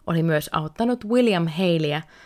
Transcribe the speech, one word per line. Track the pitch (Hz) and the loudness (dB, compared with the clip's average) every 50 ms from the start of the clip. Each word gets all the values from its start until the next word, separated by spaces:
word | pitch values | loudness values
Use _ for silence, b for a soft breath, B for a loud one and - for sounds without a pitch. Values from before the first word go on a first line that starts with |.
| b | b
oli | - 170 165 | -2 0 0
myös | 165 165 156 151 147 - | 2 2 2 0 0 -2
auttanut | - 160 156 156 - - 233 240 247 247 - | -4 -4 -4 -4 -4 -2 -2 -2 -2 -2 -2
William | 208 240 254 247 226 190 170 170 165 | 0 2 2 4 4 2 2 0 -2
Haleyä | 151 175 190 180 170 160 156 147 147 156 160 b b b b | -2 0 0 2 2 2 0 -2 -2 -4 -6 b b b b